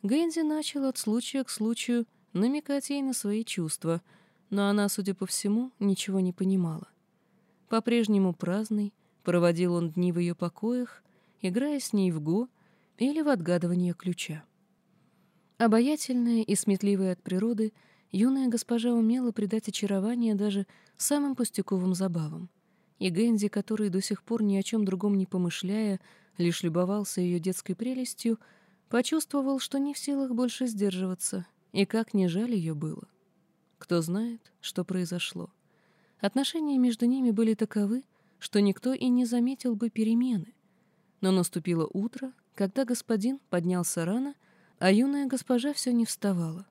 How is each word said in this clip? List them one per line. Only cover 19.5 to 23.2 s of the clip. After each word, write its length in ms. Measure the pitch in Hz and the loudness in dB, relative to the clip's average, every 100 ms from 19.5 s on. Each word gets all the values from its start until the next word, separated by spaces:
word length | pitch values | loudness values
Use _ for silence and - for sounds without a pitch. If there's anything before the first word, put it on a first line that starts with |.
| 220 - | -2 -4
очарование 680 | - 202 196 202 240 233 202 | -4 -2 0 0 0 0 2
даже 320 | 208 196 196 - _ _ | 0 -2 -4 -10 _ _
самым 380 | - 294 285 | -2 0 0
пустяковым 600 | 262 240 - 185 190 185 180 | -2 -2 -2 -2 0 0 0
забавам. 520 | 190 170 156 160 175 _ _ _ _ _ | -2 -2 -4 -8 -14 _ _ _ _ _
И 100 | 190 | -2
Гэнзи, 380 | 170 | 2